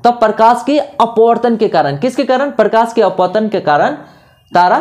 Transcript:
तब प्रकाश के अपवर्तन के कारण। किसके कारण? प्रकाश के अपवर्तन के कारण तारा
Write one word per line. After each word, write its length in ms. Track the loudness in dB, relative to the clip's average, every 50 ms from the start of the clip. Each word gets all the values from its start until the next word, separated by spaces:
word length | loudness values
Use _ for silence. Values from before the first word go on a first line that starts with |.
| 0
तब 140 | 0 0 2
प्रकाश 420 | 0 0 2 2 2 2 2 0 0
के 120 | -2 -2 -2
अपवर्तन 760 | -2 -4 -2 -2 -2 0 2 2 2 2 2 0 0 -2 0
के 120 | 0 -2 0
कारण। 280 | 0 0 0 0 -4
किसके 280 | -4 -4 -4 -4 -4 -2
कारण? 260 | -2 0 -2 -2 -4
प्रकाश 420 | 0 0 0 2 2 0 0 0
के 100 | 0 0
अपवर्तन 460 | 0 0 0 -2 -2 -2 0 -2 -2 -2
के 120 | -4 -4
कारण 360 | 0 0 0 2 0 -2 -4 -8 -14 -20 _ _ _ _ _ _ _ _
तारा 260 | 0 2 2 4 2 0